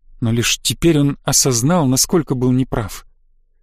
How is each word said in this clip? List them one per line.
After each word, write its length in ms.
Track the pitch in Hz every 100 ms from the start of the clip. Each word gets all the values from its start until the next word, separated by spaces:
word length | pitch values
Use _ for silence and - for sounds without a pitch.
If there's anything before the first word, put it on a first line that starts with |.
| - -
но 100 | 113
лишь 300 | 117 113 -
теперь 400 | - 117 170 151
он 180 | 143 139
осознал, 640 | - 139 139 120 127 180 135
насколько 480 | 131 - 180 143
был 180 | 131 123
неправ. 540 | 127 131 - 101 - - _ _ _ _ _